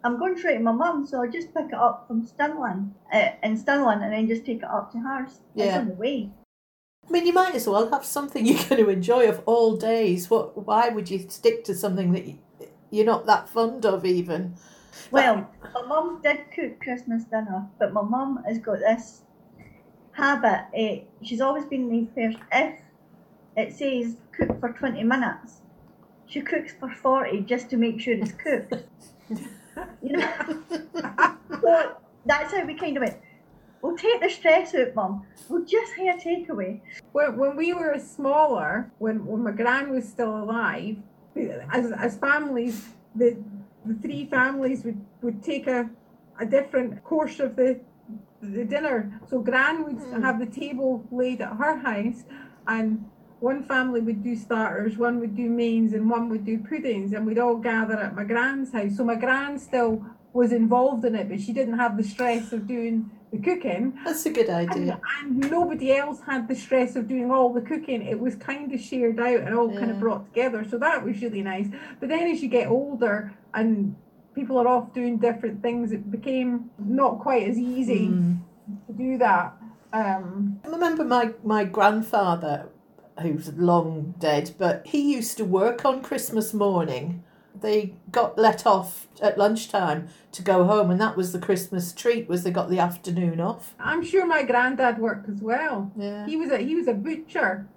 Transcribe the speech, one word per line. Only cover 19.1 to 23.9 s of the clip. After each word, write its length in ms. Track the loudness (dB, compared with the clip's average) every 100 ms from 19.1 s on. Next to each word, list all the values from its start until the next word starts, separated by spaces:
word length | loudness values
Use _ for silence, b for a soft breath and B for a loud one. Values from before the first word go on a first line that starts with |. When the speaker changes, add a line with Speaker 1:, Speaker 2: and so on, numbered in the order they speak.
| -20 _ _ _ -20 B B _ _ _
Speaker 1:
habit, 520 | -2 0 4 2 2 -2
eh, 260 | -2 -2 -4 -10 _
she's 200 | -10 0
always 240 | 0 0 -4
been 240 | -4 0
the 180 | 0 -2 -2
first, 220 | -4 -4 -2
if 240 | 0 0 -4 -20 _ _ -20 _ _ _ -6
it 160 | -6
says 440 | -4 -2